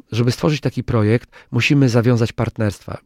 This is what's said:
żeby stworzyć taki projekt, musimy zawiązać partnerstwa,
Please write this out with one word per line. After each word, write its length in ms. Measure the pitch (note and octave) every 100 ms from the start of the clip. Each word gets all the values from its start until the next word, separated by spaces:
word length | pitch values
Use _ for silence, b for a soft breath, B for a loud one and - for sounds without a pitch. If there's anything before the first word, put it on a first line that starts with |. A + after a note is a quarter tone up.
| -
żeby 200 | A2 A#2+
stworzyć 300 | - E3+ D3+
taki 220 | B2+ -
projekt, 460 | - A#2 G#2 A#2+ - B B
musimy 380 | A#2+ - C#3+ C3+
zawiązać 420 | A#2+ A#2 A#2 A#2
partnerstwa, 640 | - A2 - G#2+ - - -